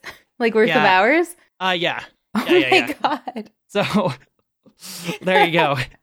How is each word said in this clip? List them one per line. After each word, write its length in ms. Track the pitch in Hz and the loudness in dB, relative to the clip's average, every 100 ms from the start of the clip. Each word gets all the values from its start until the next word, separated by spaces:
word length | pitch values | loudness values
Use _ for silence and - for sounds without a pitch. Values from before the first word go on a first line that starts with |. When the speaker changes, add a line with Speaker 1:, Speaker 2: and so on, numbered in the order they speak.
Speaker 1:
<laughs> 40 | - - _ - | -18 -20 _ -4
Like, 140 | 226 | 0
worth 160 | 220 247 | 2 2
of 60 | 156 | 4
Speaker 2:
Yeah. 240 | 190 185 | 4 4
Speaker 1:
hours? 340 | 220 320 330 - _ - | 4 2 -2 -8 _ -6
Speaker 2:
Uh, 160 | 185 180 | -4 -2
yeah. 280 | 165 117 - _ | -4 -6 -10 _
Speaker 1:
<laughs> 160 | _ 214 | _ -6
Oh 80 | - | 0
Speaker 2:
Yeah, 100 | 349 | 2
yeah, 120 | 262 | 4
Speaker 1:
my 60 | - | 2
Speaker 2:
yeah. 160 | 240 285 285 294 - | 0 -4 -4 -4 -10
Speaker 1:
God. 160 | 226 214 _ _ | -14 -16 _ _
Speaker 2:
So, 460 | 202 135 202 175 - _ _ _ _ _ | -4 -2 0 -2 -6 _ _ _ _ _
<laughs> 520 | _ - - - 427 | _ -18 -12 -10 -8
there 240 | 185 185 | 0 2
you 80 | 170 | 2
go. 240 | 170 151 135 - - | 2 0 -2 -6 -14